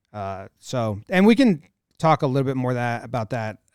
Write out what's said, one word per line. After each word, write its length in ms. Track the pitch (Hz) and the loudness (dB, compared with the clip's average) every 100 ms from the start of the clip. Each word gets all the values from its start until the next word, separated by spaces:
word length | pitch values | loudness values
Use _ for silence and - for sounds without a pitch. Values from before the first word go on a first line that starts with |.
| _ | _
Uh, 360 | 107 98 95 101 _ | -10 -10 -10 -14 _
so, 400 | - 131 113 104 - | -8 -4 -2 -4 -2
and 160 | 185 202 | 4 6
we 100 | 233 | 6
can 280 | 262 165 - _ _ _ | 4 2 -4 _ _ _
talk 240 | 160 151 | 2 2
a 60 | 147 | 2
little 180 | 131 135 | 0 -2
bit 120 | 131 | -2
more 160 | 127 | -2
that, 300 | 123 120 117 120 | -2 -2 -4 -6
about 240 | 123 110 | -8 -6
that, 300 | 123 110 101 _ | -6 -6 -10 _